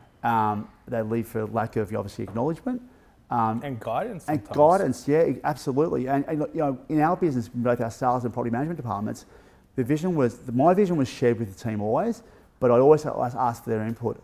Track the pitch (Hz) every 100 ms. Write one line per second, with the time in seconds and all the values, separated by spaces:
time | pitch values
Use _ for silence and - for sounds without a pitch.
0 | - - 117 113 107 104 - - - 117
1 | 110 117 110 110 107 110 110 113 101 107
2 | 98 - 98 110 147 165 254 247 - -
3 | _ _ - 120 110 117 143 117 113 123
4 | 226 180 - 151 - 143 151 190 160 120
5 | - 156 151 127 143 139 147 131 170 127
6 | 127 139 139 151 147 160 143 127 - 156
7 | 156 180 175 127 107 120 120 120 113 -
8 | 127 123 120 120 120 120 156 165 120 101
9 | 107 117 - - - - _ - 120 151
10 | 185 160 120 - 123 120 160 185 190 165
11 | 127 - 120 113 110 95 113 107 104 135
12 | 220 - - - _ - 123 120 139 151
13 | 147 - 123 127 123 117 120 110 110 117
14 | 117 -